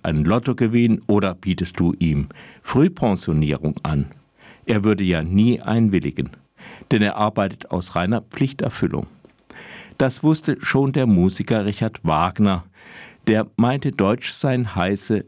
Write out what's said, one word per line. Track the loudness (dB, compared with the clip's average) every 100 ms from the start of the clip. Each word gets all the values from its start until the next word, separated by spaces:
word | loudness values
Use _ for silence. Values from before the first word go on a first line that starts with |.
einen | -2 0 2
Lottogewinn | 0 0 0 2 2 2 0 2
oder | 2 2
bietest | 0 -4 -2 -2 0
du | 0 2
ihm | 0 0 -2 -8 -20 -20
Frühpensionierung | -2 2 2 2 0 0 0 0 0 0 -4 -4
an? | -4 -2 -4 -8 _ _ -20 -16 -2
Er | 0
würde | 2 2
ja | 2 0
nie | 2 2 4 2
einwilligen, | 0 2 2 2 -2 -6 -8 -10 _ _ -20 -16 -2
denn | 2
er | 2 0
arbeitet | -2 0 -4 -4 -6
aus | -6 -4 -2
reiner | -2 -2
Pflichterfüllung. | -6 -4 -4 -2 -6 -2 -4 -4 -8 -14 _ _ _ -20 -20 -20 -16 -2
Das | -2 0
wusste | 0 0 0 -4
schon | -2 0 0
der | 0 2
Musiker | 4 4 0 -2 0 0
Richard | -2 -4 -4
Wagner, | -2 0 0 2 0 0 -6 _ -20 -20 -20 -8 0
der | 2 0 0
meinte, | 0 0 -4
Deutschsein | 0 0 0 -4 -4 -2 -2 -2 -2
heiße, | -2 -2 -2 -2